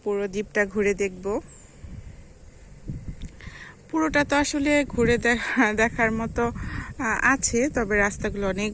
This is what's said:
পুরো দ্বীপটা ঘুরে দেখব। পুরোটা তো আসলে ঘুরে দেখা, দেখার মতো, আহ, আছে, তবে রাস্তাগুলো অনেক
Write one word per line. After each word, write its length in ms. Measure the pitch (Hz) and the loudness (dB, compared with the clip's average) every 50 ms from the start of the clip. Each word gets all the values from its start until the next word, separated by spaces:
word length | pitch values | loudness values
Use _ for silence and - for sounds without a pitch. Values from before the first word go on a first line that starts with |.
| - | -4
পুরো 240 | 208 202 202 202 196 | -2 0 0 -2 -2
দ্বীপটা 380 | 185 208 202 - - 214 208 | -2 -4 -6 0 0 0 2
ঘুরে 280 | 196 202 214 202 202 202 | 2 0 0 2 2 2
দেখব। 460 | 180 202 196 185 185 185 196 214 294 - - - - - - - - - - - - - - - - - - - - - - - - - - - - - - - - - - - - - - - - - - - - - - - - - - | 2 0 -2 -2 -6 -6 -4 -4 -4 -6 -8 -14 -20 -20 -20 -20 -20 -16 -14 -14 -14 -14 -14 -16 -18 -18 -20 -20 -20 -20 -20 -20 -20 -20 -20 -20 -14 -10 -10 -10 -8 -8 -10 -10 -10 -10 -12 -12 -14 -16 -16 -16 -16 -18 -18 -20 -20 -10 -4
পুরোটা 340 | - 320 320 302 - 294 285 | 0 0 2 2 4 2 2
তো 120 | - 285 | 4 2
আসলে 480 | 285 285 - 302 294 277 294 294 294 277 | 2 2 2 0 0 2 4 4 4 2
ঘুরে 340 | - - 240 233 233 240 226 | 2 0 2 4 4 4 4
দেখা, 540 | 233 240 240 226 - - - 254 233 214 | 4 2 2 2 0 0 2 4 4 4
দেখার 400 | 214 214 220 233 - - 233 220 | 4 2 2 2 2 2 0 2
মতো, 300 | 220 226 226 226 - 240 | 2 0 -4 -2 -2 0
আহ, 100 | 240 240 226 190 - - - - - - - - 262 226 208 - | 0 0 -2 -4 -8 -6 -6 -8 -8 -8 -6 -4 -2 -2 0 2
আছে, 460 | - - 269 269 - - - 233 262 302 | 2 2 2 2 2 0 2 2 2 2
তবে 300 | - 254 226 196 208 208 | 0 0 0 2 2 2
রাস্তাগুলো 500 | 202 208 202 - - 214 202 202 202 190 | 2 2 0 -2 -4 -4 -2 -2 -2 -2
অনেক 240 | 185 196 208 214 | -2 -2 -2 -4